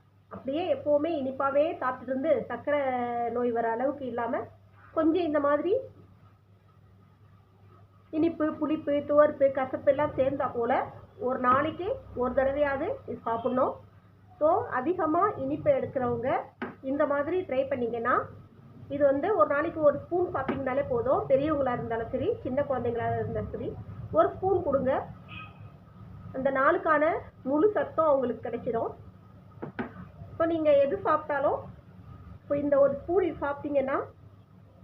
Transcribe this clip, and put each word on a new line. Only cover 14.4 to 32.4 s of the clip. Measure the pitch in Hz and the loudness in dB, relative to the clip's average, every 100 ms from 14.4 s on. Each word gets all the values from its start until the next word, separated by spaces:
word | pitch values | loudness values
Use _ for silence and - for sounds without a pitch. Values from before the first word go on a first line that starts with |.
| 302 392 494 | 2 2 0
அதிகமா | - 330 370 311 339 403 | -2 -2 0 2 2 2
இனிப்பு | - 269 302 302 | 0 -4 -2 2
எடுக்கிறவங்க | 262 233 262 240 233 247 349 - - - - | 2 2 -2 -2 0 0 -2 -4 -10 -10 -8
இந்த | 269 285 285 | -4 0 0
மாதிரி | 285 285 370 | 0 0 -2
ட்ரை | - 262 269 | -2 -2 0
பண்ணீங்கன்னா, | 254 233 233 240 359 - - - - - - - | 0 -2 -2 0 0 -2 -12 -20 -20 -20 -18 -8
இது | 277 285 | 2 4
வந்து | 277 349 403 | 4 2 4
ஒரு | 294 | 4
நாளைக்கு | 285 330 220 | 2 -2 2
ஒரு | 196 - | 4 4
ஸ்பூன் | - 349 359 | 0 0 0
சாப்பிட்டீங்கனாலே | 285 262 269 262 262 285 | -2 -2 -2 -2 -2 0
போதும். | 233 240 359 427 | 0 2 0 2
பெரியவங்களா | 269 302 285 254 | 2 2 0 0
இருந்தாலும் | 240 233 226 226 | -2 -4 -4 -4
சரி, | 254 339 - | -4 -2 -2
சின்ன | 285 262 | -2 -2
குழந்தைங்களா | 277 262 240 233 233 233 | -2 -2 -2 -2 -2 -2
இருந்தாலும் | 214 214 202 | -2 -4 -6
சரி, | 220 285 - - - - | -8 -8 -10 -12 -14 -2
ஒரு | 302 392 | 2 2
ஸ்பூன் | - 381 381 | 2 0 0
கொடுங்க. | 294 269 247 330 - - - - - - - - - - - - - | 2 0 2 -2 -4 -14 -16 -16 -16 -18 -20 -20 -20 -20 -18 -16 -12
அந்த | 262 262 | -2 0
நாளுக்கான | 262 285 349 339 302 311 453 - - | 2 4 2 2 4 4 0 -6 -10
முழு | 254 302 427 | -2 2 4
சத்தும் | 403 - - 320 | 2 -2 0 4
அவங்களுக்கு | 277 247 247 247 | 4 2 -4 -6
கிடைச்சிடும். | 240 262 277 381 - - - - - - - - - - - - - - | -6 -4 -2 -2 -6 -18 -20 -20 -20 -20 -14 -12 -8 -10 -10 -18 -16 -10
இப்போ | - 330 | -2 0
நீங்க | 330 302 277 | 2 4 6
எது | 277 392 | 4 2
சாப்பிட்டாலும் | 349 311 - 285 294 539 - - - - - - - - | 0 0 0 0 0 0 -6 -16 -20 -20 -20 -18 -18 -12